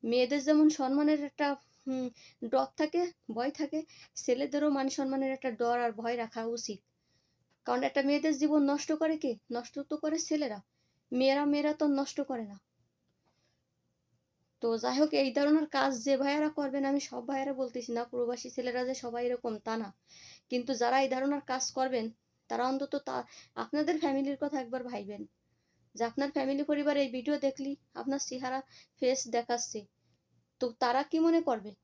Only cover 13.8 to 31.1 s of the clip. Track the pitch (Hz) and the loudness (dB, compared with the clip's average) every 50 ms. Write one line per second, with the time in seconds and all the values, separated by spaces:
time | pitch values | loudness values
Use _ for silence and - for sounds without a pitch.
13.8 | _ _ _ _ _ _ _ _ _ _ _ _ _ _ _ _ - 233 226 220 | _ _ _ _ _ _ _ _ _ _ _ _ _ _ _ _ -2 -2 -2 0
14.8 | 220 247 254 269 302 302 302 285 277 262 226 285 285 294 302 311 302 302 - 269 | 0 0 4 4 2 4 4 2 2 2 2 2 4 4 4 4 4 2 0 2
15.8 | 269 277 269 233 226 277 277 262 277 277 285 302 311 302 302 - 285 269 254 285 | 2 2 0 0 0 2 2 2 2 2 2 2 0 0 0 -2 -4 -2 -2 0
16.8 | 269 269 277 285 - - 254 247 240 247 277 269 269 277 269 254 262 247 226 247 | 0 2 0 0 -2 -4 -10 -10 -6 -4 -4 -2 -2 -4 -2 -4 -4 -4 -4 -8
17.8 | 226 - 233 233 247 247 - 247 240 233 247 240 - 254 - - 240 247 240 247 | -6 -4 -4 -4 -4 -4 -2 -2 -2 -2 -2 -6 -8 -10 -8 -6 -4 -2 -2 -2
18.8 | 254 254 262 254 - 240 233 240 240 247 247 240 - 240 220 214 _ 226 220 226 | -2 -2 -4 -6 -6 -6 -6 -2 -2 -2 -2 -2 -4 -6 -6 -6 _ -4 -4 -4
19.8 | 220 196 - _ _ _ - - - - - - _ _ 247 247 240 240 269 226 | -4 -8 -10 _ _ _ -20 -20 -20 -20 -20 -20 _ _ -4 -4 -2 -2 -2 0
20.8 | 240 240 254 269 269 269 254 254 269 277 294 285 269 - 254 262 - - - 262 | 2 4 4 4 2 2 0 0 0 0 -2 -2 -4 -4 -4 -4 -4 -4 -2 -2
21.8 | 262 262 254 240 220 226 226 _ _ _ _ _ _ _ 233 226 247 254 269 269 | -2 0 0 -2 -4 -4 -8 _ _ _ _ _ _ _ -2 -2 0 0 0 -2
22.8 | 277 277 - 285 - - 262 254 233 - - - - _ _ - - 220 - 294 | -4 -4 -4 -6 -6 -4 -6 -6 -8 -8 -16 -20 -20 _ _ -8 -8 -4 -2 -2
23.8 | 302 294 349 311 330 285 269 269 277 277 277 269 294 285 285 269 254 233 240 254 | 0 0 0 0 0 0 0 0 0 -2 -2 -4 -4 -4 -4 -4 -4 -4 -6 -6
24.8 | 247 247 247 214 202 196 208 202 - - _ _ _ _ _ _ _ _ _ _ | -6 -6 -8 -8 -8 -10 -10 -12 -12 -16 _ _ _ _ _ _ _ _ _ _
25.8 | _ _ _ 214 226 233 226 - 277 285 - 302 269 262 277 277 294 294 302 285 | _ _ _ -2 -2 -2 0 -2 -2 0 0 0 0 0 0 0 0 0 0 2
26.8 | 294 302 294 285 277 254 226 254 233 294 294 285 285 277 262 - 269 277 277 - | 2 2 2 2 0 0 -2 -4 -2 -2 -2 2 0 0 -2 -2 -6 -8 -8 -8
27.8 | _ _ _ - 233 269 269 277 - - 262 254 262 254 262 262 269 _ - - | _ _ _ -8 -6 -4 -4 -4 -4 -6 -8 -6 -6 -4 -4 -4 -6 _ -20 -20
28.8 | - _ _ _ 277 247 262 262 - 233 226 233 233 - 240 240 - - - 214 | -20 _ _ _ 0 0 0 0 -2 -2 -2 -2 0 0 -2 -4 -4 -6 -8 -12
29.8 | 208 _ _ _ _ _ _ _ _ _ _ _ _ _ _ _ - 247 233 _ | -12 _ _ _ _ _ _ _ _ _ _ _ _ _ _ _ -4 -4 -2 _
30.8 | - 240 240 262 294 - | 2 2 4 2 0 0